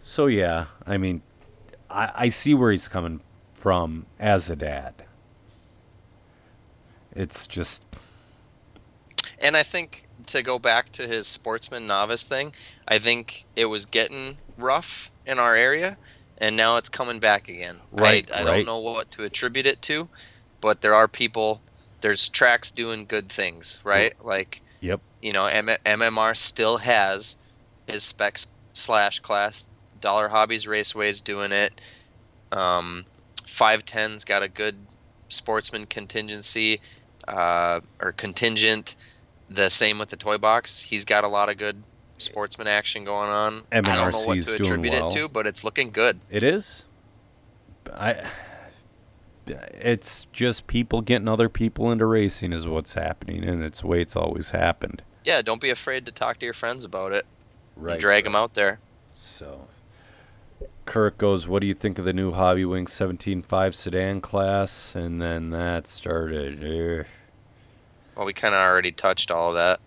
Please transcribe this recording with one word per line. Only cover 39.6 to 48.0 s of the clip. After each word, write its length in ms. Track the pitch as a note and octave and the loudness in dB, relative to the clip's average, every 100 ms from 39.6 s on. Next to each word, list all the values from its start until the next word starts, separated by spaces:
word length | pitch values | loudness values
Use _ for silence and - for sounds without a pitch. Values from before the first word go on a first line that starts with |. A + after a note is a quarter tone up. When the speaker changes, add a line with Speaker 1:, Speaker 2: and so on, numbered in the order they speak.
| F#2+ | 4
Speaker 2:
same 300 | - A2 G#2+ | 6 4 0
with 100 | G#2+ | -6
the 80 | G2+ | -6
Toy 220 | G#2+ G#2 | -4 0
Box. 420 | A2 A#2 - - | 2 2 2 -2
He's 240 | - G#2+ | -2 -6
got 180 | G2+ G#2 | 2 2
a 40 | G#2 | 2
lot 220 | G2+ G#2 | 0 0
of 80 | G2+ | -2
good 220 | G#2 G2+ G#2+ _ _ - | -6 -8 -16 _ _ -4
sportsman 500 | - G#2 G#2 - G#2+ | -2 -2 -8 -6 -2
action 380 | G#2 - A2 | -2 -2 -6
going 240 | G2+ G2+ G#2 | -4 -4 0
on. 340 | G#2 G#2+ A2 A2 | 0 0 -2 -2
I 100 | A2+ | 2
don't 20 | |
know 160 | G2+ A2 | 2 2
what 120 | A2 | 2
Speaker 1:
M 0 | F2+ | 0
N 60 | A2 | -2
R 40 | |
C's 120 | F#2+ E2+ | -2 -2
Speaker 2:
to 100 | G#2+ | 0
Speaker 1:
doing 20 | G2 | 0
Speaker 2:
attribute 240 | F2 E2+ | 0 0
Speaker 1:
well. 140 | E2+ E2 | 0 0
Speaker 2:
it 40 | |
to, 140 | G2+ D3+ | -2 -2
but 180 | A2+ G#2 | -2 -4
it's 160 | - | -4
looking 280 | A2 - B2 | -6 -4 -2
good. 280 | G#2 A#2 F#2+ - | 4 2 2 -4
Speaker 1:
It 120 | G#2 | 0
is. 420 | B2 G3 - - - _ _ - _ _ - _ - - - | 2 0 -6 -18 -20 _ _ -20 _ _ -20 _ -20 -20 -18
I, 320 | - | -6